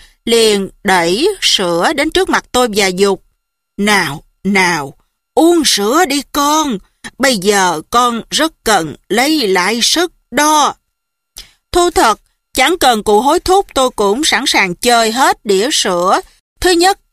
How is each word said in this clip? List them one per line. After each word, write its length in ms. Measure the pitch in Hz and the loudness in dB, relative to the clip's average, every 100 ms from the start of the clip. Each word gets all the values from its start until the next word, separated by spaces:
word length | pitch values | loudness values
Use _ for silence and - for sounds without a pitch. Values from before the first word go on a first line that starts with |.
| - _ - | -10 _ -2
liền 440 | 233 220 202 190 - | 2 2 2 -2 -6
đẩy 440 | 202 190 170 196 359 392 | -2 0 0 0 -2 -2
sữa 520 | - - 180 170 214 311 | -2 -2 0 0 0 -2
đến 140 | 302 | -2
trước 200 | 349 370 | -2 0
mặt 160 | 220 - | -2 -2
tôi 160 | 247 247 202 | -2 0 0
và 120 | 196 | -2
dục: 360 | 185 202 190 _ _ _ _ _ - | 0 0 -2 _ _ _ _ _ -6
"Nào, 460 | 202 202 160 151 - _ | -2 0 -2 -6 -14 _
nào, 500 | 190 202 180 165 139 - _ _ _ - | -4 0 0 0 -4 -12 _ _ _ 2
uống 300 | 320 349 262 | 4 4 2
sữa 400 | - 202 294 349 | 0 0 0 0
đi 160 | 277 - | -2 -4
con, 460 | 302 285 311 294 202 - _ - - | -2 0 0 -2 -6 -10 _ -18 -4
bây 200 | 269 233 | -2 0
giờ 440 | 185 208 190 156 - | 0 0 0 -2 -2
con 320 | - 247 233 - | 0 0 -2 -6
rất 240 | - 320 - | -4 -4 -4
cần 320 | - 202 160 - - | -2 0 -2 -8 -6
lấy 380 | 208 277 311 214 | -2 0 0 0
lại 320 | 190 180 233 | 0 0 -2
sức 280 | - 311 349 - _ | -2 0 -2 -6 _
đó." 440 | 247 302 311 254 - _ _ _ _ _ - - _ _ | -2 0 2 0 -4 _ _ _ _ _ -20 -20 _ _
Thú 180 | 359 349 | 0 0
thật, 300 | 349 339 403 _ _ _ | 2 0 0 _ _ _
chẳng 240 | - 262 349 | -2 0 2
cần 260 | 285 220 | 0 0
cụ 180 | 202 208 | 2 2
hối 180 | 254 339 | 2 0
thúc 280 | - 381 392 | 2 0 0
tôi 160 | - 254 | -2 -2
cũng 340 | - 202 226 | 0 -2 0
sẵn 200 | 311 208 277 | -2 -2 -2
sàng 280 | 285 196 175 | 0 -2 -2
chơi 360 | 240 233 220 | 0 2 2
hết 340 | 226 302 427 220 | 0 0 0 -2
đĩa 240 | 190 240 | 0 0
sữa. 500 | - 220 175 180 277 - _ _ _ | -2 -2 -2 0 0 -4 _ _ _
Thứ 80 | 349 | 0
nhất 300 | 339 359 392 _ | 2 2 0 _